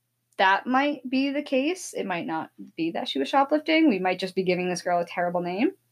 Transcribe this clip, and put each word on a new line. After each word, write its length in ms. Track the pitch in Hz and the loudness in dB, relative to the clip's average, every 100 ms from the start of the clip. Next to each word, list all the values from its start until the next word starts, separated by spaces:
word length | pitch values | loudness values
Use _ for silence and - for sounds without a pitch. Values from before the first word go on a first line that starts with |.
| _ _ _ - | _ _ _ 0
that 300 | 190 196 - | 2 2 2
might 420 | 262 294 294 254 | 0 2 -2 -4
be 220 | 262 277 | -2 0
the 120 | 277 | -2
case. 520 | 294 262 285 370 - | -2 0 0 -4 -8
It 100 | - | -8
might 220 | 202 175 - | -6 -6 -4
not 240 | 160 - - 202 - | -6 -8 -14 -18 -6
be 140 | 165 | -4
that 180 | 233 247 | -4 -6
she 100 | 269 | -4
was 120 | 269 | 0
shoplifting. 580 | 277 277 302 302 320 320 | 2 4 2 2 4 4
We 100 | 190 | 4
might 200 | 185 180 | 0 -2
just 160 | 185 | -2
be 80 | 190 | -2
giving 260 | 180 180 180 | 0 0 0
this 140 | 180 | -2
girl 180 | 180 175 | 0 0
a 60 | 170 | 0
terrible 340 | - 175 175 | -2 -2 -2
name. 300 | 175 185 311 - _ | -4 0 0 -2 _